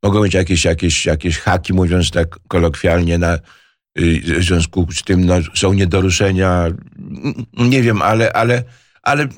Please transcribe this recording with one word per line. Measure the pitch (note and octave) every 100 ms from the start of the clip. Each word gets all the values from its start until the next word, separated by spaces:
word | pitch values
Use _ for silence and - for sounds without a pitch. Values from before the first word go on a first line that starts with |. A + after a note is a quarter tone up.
mogą | G2+ G2+
mieć | G2+
jakieś, | F#2 E2+ F2
jakieś, | F2 E2 F2+ - -
jakieś | D#2 F2 D#2
haki, | - E2+ E2
mówiąc | F#2 F2+ F2+ E2+
tak | F2 E2 - _
kolokwialnie, | F2+ E2+ D2+ F2+ E2+ F2 E2+
na, | E2+
y, | E2 - - _ _ _ - E2+ D#2+ E2+ D2
w |
związku | F2+ F2+ E2 - E2
z | -
tym, | - F#2
no, | F2+ F2+ D#2+
są | - F#2+
nie | G2 F#2
do | G2
ruszenia. | F#2 F2 G2+ F#2 F#2+ F2+ E2+
N-, | F2 - - - - C#3+ - A#2 - B2
nie | C3
wiem, | A#2+ G#2+
ale, | F2 A2 A2+
ale, | - A#2 B2 B2 - _ _
ale, | C#3+ C#3+ C#3+